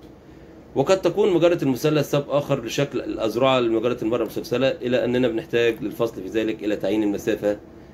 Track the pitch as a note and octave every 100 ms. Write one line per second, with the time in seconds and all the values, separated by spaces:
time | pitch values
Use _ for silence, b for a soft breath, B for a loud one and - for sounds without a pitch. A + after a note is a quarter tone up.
0 | - - B B B B B B2 C#3 F#3+
1 | F3 F#3+ G#3 E3+ E3+ F3 C3+ A#2+ D3+ D3+
2 | C3+ C#3+ - C#3+ C#3+ C3+ A2+ C#3+ C#3 A#2+
3 | G#2+ G2+ A2 G#2+ C3+ C3 A#2+ A2+ A#2+ A#2+
4 | A2 B2 G#2+ A2 - B2 C3 - B2 B2
5 | A#2+ B2 B2+ A2 A2 A#2 A#2 A2 G2+ -
6 | A#2 G#2 F#2 A2 A2 A2 G#2 G2 F#2+ G#2+
7 | G#2 G2 A2+ G#2+ G#2 G#2 B B B